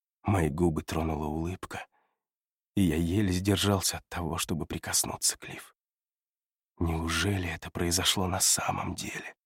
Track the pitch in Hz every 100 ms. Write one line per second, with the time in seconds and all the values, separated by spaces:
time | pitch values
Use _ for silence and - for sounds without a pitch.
0 | _ _ - 98 80 73 87 78 - 82
1 | 80 76 76 78 82 92 - - - _
2 | _ _ _ _ _ _ _ - 92 78
3 | 85 98 98 90 98 98 101 98 - -
4 | - - 82 82 - 82 80 82 - -
5 | - - - - - - - _ _ _
6 | _ _ _ _ _ _ _ - 85 80
7 | 82 82 101 98 87 80 - - 87 90
8 | 92 - 92 95 - - - - 95 -
9 | - - - -